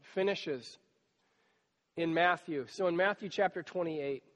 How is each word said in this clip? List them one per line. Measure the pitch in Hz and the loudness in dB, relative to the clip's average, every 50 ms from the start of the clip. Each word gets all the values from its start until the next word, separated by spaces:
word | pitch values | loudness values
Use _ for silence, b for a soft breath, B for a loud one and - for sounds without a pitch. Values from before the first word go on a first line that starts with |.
| - - - | -20 -6 -2
finishes | 196 190 196 196 190 - 160 143 123 113 - - - _ _ _ _ _ _ _ _ _ _ _ _ _ _ _ _ _ _ _ _ _ _ _ | 0 2 2 0 0 -2 -6 -6 -6 -8 -14 -20 -20 _ _ _ _ _ _ _ _ _ _ _ _ _ _ _ _ _ _ _ _ _ _ _
in | - 165 165 | -4 -2 0
Matthew. | 160 165 175 180 175 165 - - 160 143 123 117 | 2 4 4 4 4 2 -2 -6 -4 -4 -4 -6
So | - - 190 180 | -4 0 0 0
in | 170 | 2
Matthew | 170 185 196 208 - 214 190 | 4 2 2 2 0 -6 -6
chapter | - - 202 180 - 185 | 0 2 2 2 2 -2
twenty-eight | 160 - - 185 175 165 156 151 143 139 139 127 _ _ _ | -10 -6 -4 -2 -2 -2 -2 -4 -2 -2 -4 -4 _ _ _